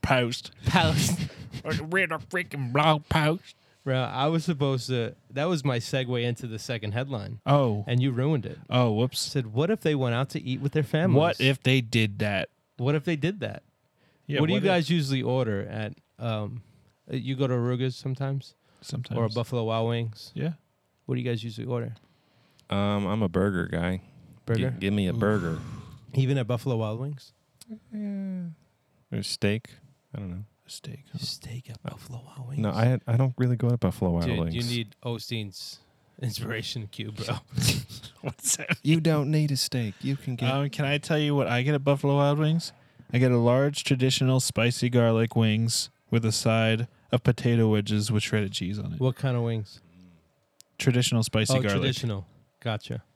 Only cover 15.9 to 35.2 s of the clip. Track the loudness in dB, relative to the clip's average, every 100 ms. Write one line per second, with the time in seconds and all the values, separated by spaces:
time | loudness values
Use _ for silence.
15.9 | -8 _ _ -6 -4 -6 -10 -14 _ _
16.9 | _ _ -8 -4 -2 0 2 0 0 -2
17.9 | -4 -6 -4 -4 -4 -8 _ _ _ -10
18.9 | -8 -6 -2 0 -2 -4 -2 -2 0 0
19.9 | -2 -4 -8 -14 -6 -6 -6 _ _ _
20.9 | _ -6 -4 -2 -4 -6 -10 -6 -4 -6
21.9 | -10 _ _ _ _ _ _ _ 0 0
22.9 | 0 0 0 0 2 2 2 -2 -2 -2
23.9 | -4 -8 -20 -20 -20 -4 0 0 0 0
24.9 | 2 0 2 2 2 0 -4 -8 -14 -16
25.9 | -20 -6 0 2 0 0 -2 0 -2 -2
26.9 | -4 -8 -10 -16 _ _ _ -18 -18 _
27.9 | -10 -8 -6 -6 -6 -8 -12 _ _ _
28.9 | _ _ -8 -6 -2 0 0 -6 -20 -20
29.9 | _ _ -12 -8 -10 -12 _ _ -16 -14
30.9 | -16 -14 -10 -10 -10 -12 -12 -12 -12 -12
31.9 | -12 -14 -16 -16 -16 -10 -4 -2 4 4
32.9 | 4 2 2 2 2 0 2 2 2 2
33.9 | 2 2 2 2 0 0 -2 -2 -2 -4
34.9 | -8 -8 -8